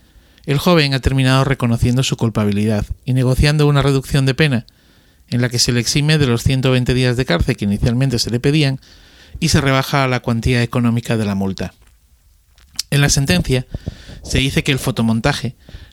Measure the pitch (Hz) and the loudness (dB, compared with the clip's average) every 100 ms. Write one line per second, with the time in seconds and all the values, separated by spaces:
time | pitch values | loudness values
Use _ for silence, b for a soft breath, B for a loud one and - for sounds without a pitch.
0 | b b b b - 143 185 170 143 135 | b b b b -4 0 2 2 2 0
1 | - 135 131 135 135 135 120 117 120 123 | 2 2 4 2 2 0 0 2 2 2
2 | 131 127 117 110 104 101 107 104 - - | 0 -2 -2 0 0 0 0 -2 -4 -6
3 | - 127 127 127 147 151 147 143 135 139 | -2 0 2 2 2 2 2 2 2 0
4 | - 143 135 127 156 120 - b b b | 0 0 0 2 0 0 -6 b b b
5 | b b _ 123 123 120 - 120 117 147 | b b _ -2 0 0 0 0 0 0
6 | 147 156 135 117 - 131 131 127 123 127 | 0 2 2 0 0 0 2 2 2 0
7 | 127 120 127 170 - 120 101 101 123 117 | 0 0 0 0 0 -2 -2 0 0 0
8 | 135 120 - 120 143 156 139 135 B B | 0 -2 -2 -2 0 2 0 -2 B B
9 | B B B B 160 160 135 135 135 143 | B B B B 0 0 2 0 0 0
10 | 131 123 - 117 127 123 117 123 120 117 | 0 -2 -2 -2 0 0 0 0 0 -2
11 | - 113 104 98 98 92 95 - _ _ | -2 -2 -2 -2 -4 -4 -10 -12 _ _
12 | _ _ _ _ _ _ - - - 143 | _ _ _ _ _ _ -14 -14 -4 0
13 | 143 143 139 180 165 127 - B B B | 0 0 0 0 0 -2 -4 B B B
14 | B B - 127 135 165 151 131 - 117 | B B -4 -2 0 0 -2 -2 -2 -2
15 | 113 113 143 143 117 B B B B | 0 0 0 -2 -6 B B B B